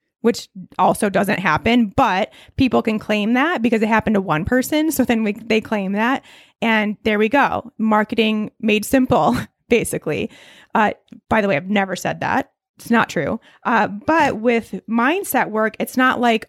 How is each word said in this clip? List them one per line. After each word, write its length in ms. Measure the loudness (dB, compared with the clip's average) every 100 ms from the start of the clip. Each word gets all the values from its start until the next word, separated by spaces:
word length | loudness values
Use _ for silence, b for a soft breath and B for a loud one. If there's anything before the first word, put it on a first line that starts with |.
| _ _
which 280 | -2 -2 -8 -18 -12 0
also 320 | 0 2 0
doesn't 300 | 0 0 0
happen, 520 | 0 0 2 2 2 0
but 360 | 0 0 -4 B B -2
people 240 | 0 2
can 200 | 0 -4
claim 320 | -2 -2 0
that 280 | 2 0 0
because 220 | 0 0
it 60 | 2
happened 260 | 0 2
to 60 | 0
one 240 | 0 -2
person. 480 | 0 0 0 0 0
So 120 | 0
then 200 | 0 0
we, 80 | 0
they 280 | -4 -2 -2
claim 320 | 0 -4 -2
that, 320 | -2 0 -2 B B B _
and 340 | 0 0 0 -2
there 160 | -2 2
we 100 | 2
go. 440 | 2 2 -2 -8 -4
Marketing 760 | 0 2 2 0 0 0 -4 -4
made 240 | 0 0
simple, 520 | 2 2 4 4 2 0 -4
<laughs> 160 | _ _
basically. 640 | 0 0 -6 -4 -4 -6 B B B B 0
Uh, 160 | 0 -2 _ -20 _
by 120 | 0
the 80 | 2
way, 80 | -2
I've 120 | 0
never 260 | 0 0 -4
said 240 | -6 -4
that. 320 | -2 -2 -4 _ _ _
It's 140 | 0
not 180 | 0 0
true. 320 | -2 -4 -6 b b
Uh, 240 | -2 0 0
but 480 | -2 0 2 2 0
with 440 | 0 0 -2 -10 -4
mindset 600 | 0 0 0 -2 -2 -2
work, 240 | -2 -2 -4
it's 160 | -4 0
not 240 | 0 2
like, 280 | 0 0